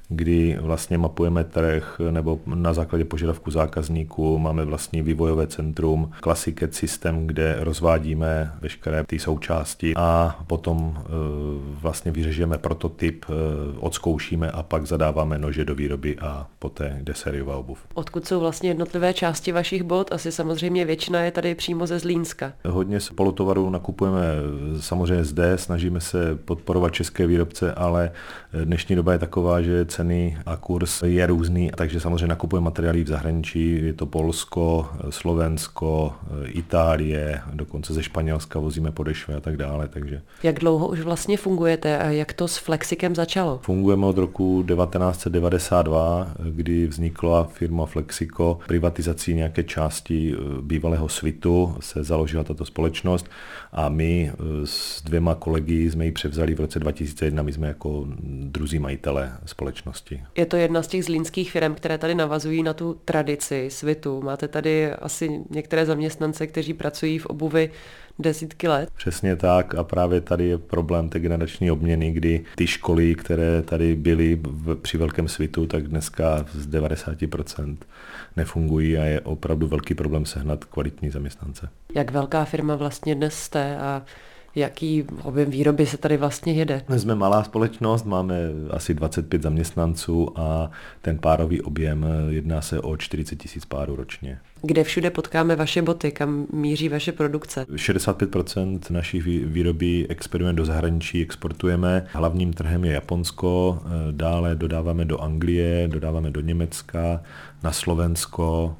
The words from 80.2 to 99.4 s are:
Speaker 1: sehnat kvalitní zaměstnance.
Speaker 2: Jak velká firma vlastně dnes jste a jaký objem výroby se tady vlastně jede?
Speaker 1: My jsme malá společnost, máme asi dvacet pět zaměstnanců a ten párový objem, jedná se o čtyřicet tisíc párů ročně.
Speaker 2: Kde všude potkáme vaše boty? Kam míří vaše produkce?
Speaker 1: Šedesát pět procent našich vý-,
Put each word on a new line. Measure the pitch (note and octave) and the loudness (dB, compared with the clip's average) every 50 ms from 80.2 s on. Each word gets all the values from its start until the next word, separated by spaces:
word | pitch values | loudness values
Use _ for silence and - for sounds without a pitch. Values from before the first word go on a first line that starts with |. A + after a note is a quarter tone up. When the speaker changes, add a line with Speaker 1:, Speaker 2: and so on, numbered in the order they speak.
| D2+ | 0
Speaker 1:
sehnat | D2+ - C#2+ C#2 D2+ D2+ D2 - | -2 -4 -4 -2 -2 -2 -4 -6
kvalitní | - - D2+ C#2+ D2 - - - D2+ | -6 -6 -4 -4 -4 -4 -4 -6 -6
zaměstnance. | D2+ D2 C#2+ C#2+ - - D2+ D2 D2 - - - - - - - - | -4 -4 -6 -8 -8 -10 -10 -12 -10 -10 -12 -14 -14 -16 -16 -6 -4
Speaker 2:
Jak | D3 C#3 A#2+ | -2 -2 0
velká | B2 C#3+ C#3 C#3 - D#3+ D3+ | 0 -2 -2 0 0 0 0
firma | D3+ - D#3 D3+ D3+ D3+ | 0 -2 -2 0 0 0
vlastně | C#3 D3 D3 C#3+ - - D#3 D3+ | 0 -2 -4 -6 -4 -2 -2 0
dnes | C#3 D3+ D3+ D3+ | 0 0 -2 -2
jste | - - - - D3+ C#3 C#3+ C#3+ D3 | -6 -8 -4 -2 -2 -2 -2 -4 -4
a | C#3+ C#3 C#3 C3+ C3+ - - - - - - - - - - | -4 -4 -4 -6 -8 -12 -18 -20 -20 -20 -20 -20 -20 -6 -2
jaký | D3 C#3+ C3 - - D#3+ D#3 D#3 D#3 C#3+ - - - - | -2 -2 -2 -2 -4 -4 0 0 0 0 -2 -8 -10 -8
objem | D3 B2+ D3 D3 C#3+ | -2 0 2 2 2
výroby | C3 C3+ C#3+ D3 D3 C#3+ D3+ | 2 4 4 4 6 6 4
se | C3+ D3+ | 2 2
tady | C#3+ - D3+ D3+ | 0 0 2 2
vlastně | C#3+ C#3+ C#3+ C#3+ - - E3+ D#3+ | 2 2 0 -2 -2 -2 0 2
jede? | D#3 D#3+ D3+ C#3 C3+ B2+ - | 2 2 0 0 -2 -2 0
Speaker 1:
My | C3 A#2+ | 0 2
jsme | G2 A2 A2+ | 2 2 2
malá | G#2 G2 G2 G2+ G#2+ G#2 | 4 4 6 6 4 4
společnost, | - - A2 A2+ A#2 A2+ - A#2 A2 A2+ A#2 A2 | 2 2 2 2 2 0 0 0 2 2 2 2
máme | G#2 G2 F#2 F#2 F#2 F2+ F2 E2+ D#2+ D#2 D#2 D2+ D2+ | 0 0 0 0 0 0 0 0 -2 -2 -4 -4 -4
asi | - D#2+ - - E2 | -4 -4 -2 0 0
dvacet | D2 D#2 D#2+ - F2+ D#2+ - | 0 0 0 0 -2 -2 0
pět | - D#2+ D2+ | 0 0 2
zaměstnanců | D#2 D2+ D#2+ E2 D#2+ - E2+ E2 E2 E2 E2 - - E2 E2+ E2 - - | 2 2 2 0 0 0 0 0 0 0 -2 -2 0 2 2 2 2 0
a | - E2 D#2 D#2+ D#2+ D#2+ D#2+ - - - - - - - | -2 -2 0 0 0 -2 -2 -6 -10 -16 -18 -18 -6 -2
ten | E2 D#2+ D#2 | -2 -2 2
párový | D#2 D#2+ D#2+ D#2+ E2 D#2+ F2 - | 4 4 4 6 4 2 0 0
objem, | - - D2 D#2 D#2+ D2+ D2+ D2+ D#2 D#2+ D#2+ D#2 D#2 D#2 | -2 -2 -2 0 0 0 0 0 0 0 0 0 0 0
jedná | D#2 D#2 C#2+ D#2+ D#2+ D#2 | 0 -2 -2 0 -2 -2
se | D2+ - E2 D2+ | -2 -2 -4 -4
o | - - D#2 | -2 -2 -4
čtyřicet | D2+ - - - D2 D2+ - D#2 | -4 -4 -6 -4 -4 -4 -6 -8
tisíc | D2 - D2+ - - - | -10 -10 -12 -12 -14 -10
párů | - - C#2 C#2+ C#2+ C#2+ | -8 -6 -4 -4 -4 -4
ročně. | C2 C2+ - - - - C2+ C2 - - - - - - | -6 -8 -10 -10 -10 -10 -10 -10 -12 -14 -20 -14 -8 -2
Speaker 2:
Kde | D#3 D#3+ D#3+ D#3 | 2 2 2 2
všude | D#3 - F3+ E3 F3 | 2 2 0 0 0
potkáme | F3 - D#3+ - - E3 D#3+ E3 E3 | 0 -2 -4 -2 0 2 4 4 4
vaše | D3+ D#3 D3 - F3 E3+ | 2 2 0 2 2 2
boty? | D#3+ E3+ E3+ - D3 C#3+ | 2 0 0 -2 -4 -2
Kam | - D3 C#3+ D3 C#3+ C#3+ - - | -2 -2 0 0 -2 -4 -4 -2
míří | D3+ D3 D3 D3+ D3+ D#3 D#3 | -2 0 0 0 0 0 -2
vaše | C#3+ D3+ - F3+ E3 | -2 -2 -2 -4 0
produkce? | - D3+ D3 D3 D#3 D3+ - - C3+ C3 - C#2+ | 0 0 0 0 -2 -6 -6 -6 -6 -6 -6 -6
Speaker 1:
Šedesát | D#2 - - F#2+ F#2 - - F#2+ | -2 0 0 0 2 2 0 2
pět | - G2+ G2 | 2 0 0
procent | - F#2 F2 - - G2 F#2 F#2+ F#2+ F2+ - - | 2 0 0 0 -2 -2 0 0 -2 -4 -4 -2
našich | E2+ F2 D#2+ - - F2+ D#2+ | -2 -2 -2 -2 -2 -2 0
vý-, | F2 F2 E2+ | 0 0 0